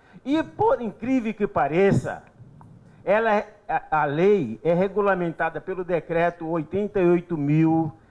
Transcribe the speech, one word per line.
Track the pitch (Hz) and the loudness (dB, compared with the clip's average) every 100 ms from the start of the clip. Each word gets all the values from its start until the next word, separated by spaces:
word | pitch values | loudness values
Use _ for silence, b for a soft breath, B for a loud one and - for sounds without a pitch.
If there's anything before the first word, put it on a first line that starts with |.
| B B 240 | B B -4
E, | 302 | -2
por | 311 - 427 247 | -2 0 0 2
incrível | 233 - 233 262 220 | -2 -8 -2 -2 -2
que | 208 202 | -4 -2
pareça, | 180 143 160 196 139 127 85 - - - - - - - B - | 0 0 2 2 2 -2 -10 -14 -20 -20 -20 -20 -20 -20 B 0
ela | 208 226 | 0 2
é, | 208 - - - | 0 -2 -12 -6
a, | 160 - 156 | -6 -2 -2
a | 151 | 0
lei | 143 185 208 127 113 | 2 4 2 0 -4
é | 160 | 0
regulamentada | 170 196 190 202 185 170 151 165 156 | 0 0 0 0 0 -2 -4 -6 -6
pelo | 143 190 180 | -10 -8 -4
decreto | 175 - 165 170 170 160 | -4 -2 0 0 -2 -6
oitenta | 170 151 190 208 202 | -6 -4 -4 -4 0
e | 175 | 2
oito | 175 170 165 | 2 0 -4
mil | 143 156 160 160 160 - b | 0 4 4 2 0 -6 b